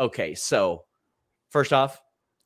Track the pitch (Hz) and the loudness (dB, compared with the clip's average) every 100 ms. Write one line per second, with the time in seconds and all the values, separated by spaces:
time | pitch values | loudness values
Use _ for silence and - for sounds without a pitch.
0 | 127 - 85 78 - 123 95 82 - _ | -4 -2 -6 -6 -2 0 0 -2 -10 _
1 | _ _ _ _ _ 151 135 135 135 - | _ _ _ _ _ 0 2 2 2 -4
2 | _ _ _ _ | _ _ _ _